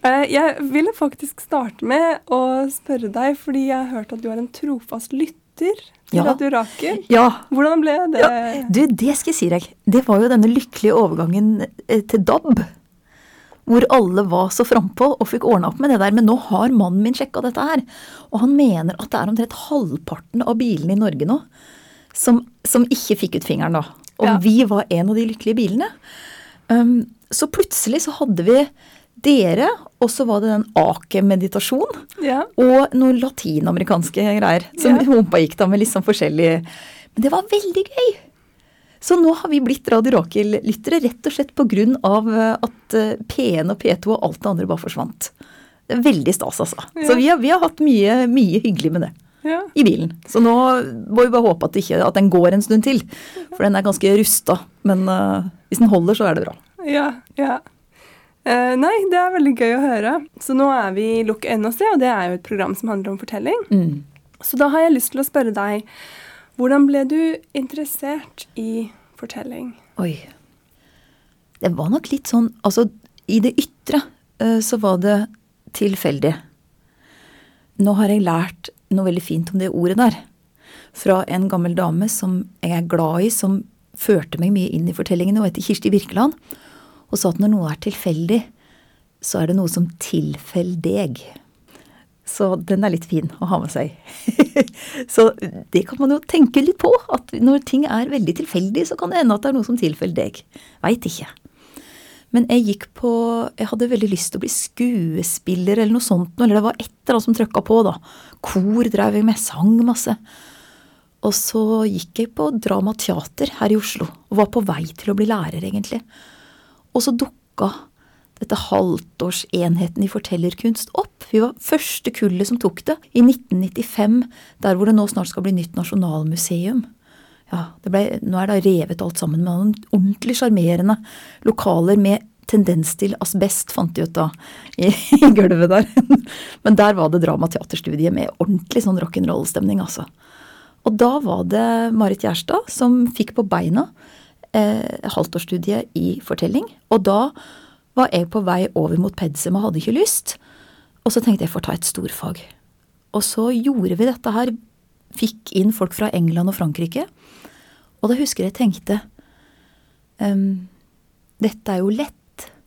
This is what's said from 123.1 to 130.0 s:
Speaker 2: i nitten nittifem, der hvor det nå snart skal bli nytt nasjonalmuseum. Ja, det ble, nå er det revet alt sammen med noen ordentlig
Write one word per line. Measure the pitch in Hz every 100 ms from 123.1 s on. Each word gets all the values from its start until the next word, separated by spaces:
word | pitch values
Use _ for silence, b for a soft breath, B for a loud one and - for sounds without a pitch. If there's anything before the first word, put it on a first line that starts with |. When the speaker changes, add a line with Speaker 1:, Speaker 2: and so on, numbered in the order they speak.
Speaker 2:
i | 240
nitten | 240 254 - 180
nittifem, | 185 - 240 - 208 240 247 B B B
der | 202
hvor | 185 208
det | 214
nå | 202
snart | 196 175
skal | - 190
bli |
nytt | 185 170 170
nasjonalmuseum. | 175 202 180 156 156 165 - 170 180 247 226 b b b b b b
Ja, | 170 165 -
det | -
ble, | 196 202 -
nå | - 185
er | 196
det | 202
revet | 190 180 160 170
alt | 175 170
sammen | 165 160
med | 175
noen | 175 208 208 -
ordentlig | 202